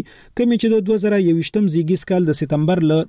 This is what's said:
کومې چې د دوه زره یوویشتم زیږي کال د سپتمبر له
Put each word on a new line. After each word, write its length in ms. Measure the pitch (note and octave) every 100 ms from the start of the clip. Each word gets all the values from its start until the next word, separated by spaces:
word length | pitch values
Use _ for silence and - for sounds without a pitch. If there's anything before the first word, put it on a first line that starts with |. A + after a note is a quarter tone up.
| - - - -
کومې 200 | A#3+ A#3
چې 80 | A3+ A3
د 100 | F#3+
دوه 160 | G#3+ G#3
زره 140 | G#3 E3+
یوویشتم 420 | E3 D3+ G#3+ G3
زیږي 340 | D#3+ D#3+ F#3 -
کال 180 | F#3 E3
د 100 | C#3
سپتمبر 420 | C#3+ D3+ D#3 D#3+ D#3
له 120 | D#3+